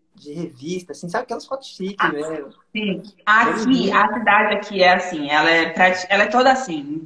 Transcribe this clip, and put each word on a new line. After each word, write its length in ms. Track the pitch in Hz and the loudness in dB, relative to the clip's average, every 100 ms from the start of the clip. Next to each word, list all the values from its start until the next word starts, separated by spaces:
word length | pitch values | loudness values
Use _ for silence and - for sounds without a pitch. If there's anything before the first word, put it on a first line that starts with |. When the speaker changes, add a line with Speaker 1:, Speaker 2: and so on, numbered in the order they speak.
| _ | _
Speaker 1:
de 200 | _ 143 | _ -16
revista, 580 | 156 151 123 147 180 175 | -10 -10 -10 -8 -8 -8
assim, 160 | 139 175 | -14 -8
sabe 160 | 208 | -8
aquelas 220 | 240 233 - | -6 -10 -10
fotos 240 | 269 - | -12 -12
chiques, 260 | - 190 202 | -10 -10 -2
Speaker 2:
Ah, 140 | - | -2
Speaker 1:
né? 320 | 147 156 156 139 - _ 214 | -2 -6 -8 -12 -18 _ -6
Speaker 2:
sim. 260 | 208 175 - _ - | -6 -6 -10 _ 0
Aqui, 640 | 220 240 - 226 254 196 | 2 2 0 0 0 2
Speaker 1:
Uhum. 80 | 202 | 2
Speaker 2:
a 160 | 214 247 | 2 0
cidade 400 | 208 208 214 196 | 2 4 4 -2
aqui 280 | - 196 | -4 2
é 100 | 180 | 4
assim, 360 | 190 - 160 143 | 4 0 -6 -2
ela 200 | 151 160 | 2 4
é 200 | 165 165 | 2 0
prati-, 380 | - 185 185 - | 2 2 2 -2
ela 140 | 202 | 0
é 40 | 208 | 2
toda 240 | 214 254 | 4 4
assim. 540 | 254 - 156 143 156 | 2 0 -8 -6 -10